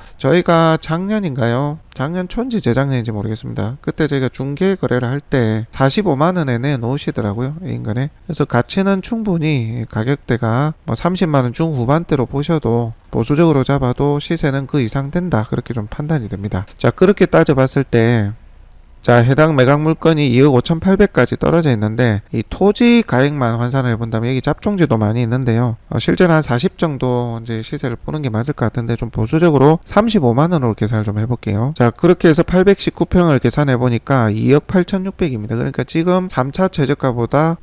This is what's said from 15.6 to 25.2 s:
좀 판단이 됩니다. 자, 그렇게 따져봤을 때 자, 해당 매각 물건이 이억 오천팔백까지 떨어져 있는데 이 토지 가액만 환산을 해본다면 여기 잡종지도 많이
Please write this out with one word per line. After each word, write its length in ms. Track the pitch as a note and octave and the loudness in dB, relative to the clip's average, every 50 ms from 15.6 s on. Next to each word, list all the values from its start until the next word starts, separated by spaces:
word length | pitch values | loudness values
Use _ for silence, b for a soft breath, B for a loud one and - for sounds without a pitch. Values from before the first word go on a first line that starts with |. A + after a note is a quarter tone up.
| - - A#2+ | -6 -6 -8
좀 140 | A#2+ G#2 G#2+ | -8 -8 -8
판단이 400 | - - D3 D3+ D#3+ C#3+ A2+ G#2 | -10 -8 -6 -4 -4 -4 -4 -6
됩니다. 360 | - F#2+ G2 G#2+ - F#2 G2 - - - | -8 -8 -6 -6 -6 -6 -6 -8 -8 -2
자, 120 | - A#2+ | 0 0
그렇게 360 | - - F#3+ F#3 G3+ - F#3+ | 2 4 4 2 4 4 2
따져봤을 580 | - - E3 E3 - C#3+ C3 C3 C3 - C#3+ C3 | 2 4 4 4 4 4 2 2 2 0 -2 -2
때 480 | - - A#2 A2+ A#2 A#2+ A2+ G#2 G2+ A2 - - - - - - - - - - - - - | 0 2 2 2 2 2 2 0 -2 -6 -8 -14 -20 -20 -20 -20 -20 -20 -20 -20 -20 -20 -6
자, 180 | - - A#2+ A#2+ | 0 4 4 6
해당 380 | A#2+ B2+ C3+ D3+ D#3 D#3+ D#3 | 6 4 4 4 4 4 4
매각 240 | C3+ B2+ B2+ C#3+ D3 | 4 4 4 4 4
물건이 480 | D3+ D#3+ D#3+ - - D#3+ D#3+ D3+ D3 C3+ | 2 0 0 2 2 2 2 2 2 2
이억 220 | A#2 B2 C#3 D3+ C3 | 4 4 6 6 4
오천팔백까지 840 | A#2+ - - E3+ E3 - F#3+ F#3+ F#3+ G#3 - - - B2 - - - | 4 2 0 -2 0 2 2 4 4 4 2 4 2 0 0 0 0
떨어져 340 | - - D#3+ E3+ E3 D3 | 0 2 2 2 2 2
있는데 500 | A#2+ G#2 G#2+ G#2+ A2 A#2+ B2+ A#2 G#2 G2+ - _ - | 2 0 0 0 0 0 2 2 0 -2 -4 _ -6
이 100 | A#2 A2 - | -6 -6 -6
토지 540 | - - F#3 G3+ G#3 - A#3+ A#3+ A#3+ A#3 A3 - | -4 0 2 2 4 4 4 4 6 4 4 2
가액만 500 | - B2+ C3+ C#3+ D3+ C#3+ B2+ A2+ A2+ A2+ | 2 2 2 2 0 0 -2 0 0 -2
환산을 340 | A#2+ A#2+ C3 C3+ B2+ B2 | -2 -2 -2 0 0 0
해본다면 400 | A2+ G#2+ A#2 A2+ A2+ A2 A2+ B2 | -2 -2 -2 -4 -4 -2 -2 -2
여기 100 | C3 C3 | -2 -2
잡종지도 560 | - C#3+ D#3 - - G3+ G#3 F#3 E3+ - - A2 | -2 -2 -4 -2 -2 -4 0 0 0 0 2 0
많이 240 | G#2+ G#2 A2 B2 | 0 0 0 0